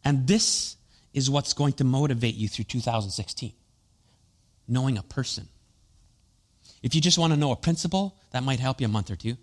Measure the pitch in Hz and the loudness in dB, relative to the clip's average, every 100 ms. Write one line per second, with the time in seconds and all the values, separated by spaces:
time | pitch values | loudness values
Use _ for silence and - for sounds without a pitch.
0 | 139 143 131 214 - - - - _ _ | 2 2 4 2 2 -2 -4 -10 _ _
1 | _ 139 135 143 135 - 147 135 131 135 | _ -2 0 0 0 0 0 2 2 2
2 | 147 120 117 104 107 - 107 127 117 117 | 2 2 0 0 -4 -4 -6 -4 -2 -2
3 | 101 95 101 - 120 - _ _ _ _ | -2 -6 -8 -8 -12 -14 _ _ _ _
4 | _ _ _ _ _ _ - 123 131 110 | _ _ _ _ _ _ -2 0 2 -2
5 | - - 127 - - _ _ _ _ _ | -4 -6 -6 -6 -12 _ _ _ _ _
6 | _ _ _ _ _ _ - - 120 160 | _ _ _ _ _ _ -20 -6 0 2
7 | 165 175 165 147 147 120 - 165 175 190 | 2 4 4 4 2 0 0 0 0 -2
8 | 196 - _ 127 131 127 131 131 120 107 | -2 -6 _ -4 -2 0 0 0 0 0
9 | 98 98 110 120 | -2 -6 -6 -8